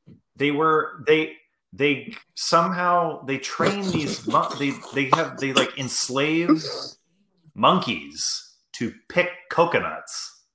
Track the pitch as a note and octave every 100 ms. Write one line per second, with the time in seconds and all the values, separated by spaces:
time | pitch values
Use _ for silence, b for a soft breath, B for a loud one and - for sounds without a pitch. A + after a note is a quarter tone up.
0 | - - _ - C#3+ C#3+ D#3+ D#3 D3+ -
1 | D3 D#3 D#3 - _ _ _ F#2+ D3 C3
2 | - - - - - E3+ F#3 F3+ F3+ F3
3 | E3 D3 C3 C3+ - - E3 G3+ F#3+ E3
4 | C#3+ - - D3+ E3+ C#3 C#3+ - - C#3
5 | C3+ D#3+ D3 B2 C3+ C3 B2+ - C3 -
6 | - C3 D3+ E3 E3+ D#3+ D3 - - -
7 | _ _ _ _ _ G2 A#2+ F#3 - G2
8 | C#2+ - - - - _ _ - A#2 -
9 | - F3+ F3 - - - E3+ A2 E2+ D2+
10 | - - - - _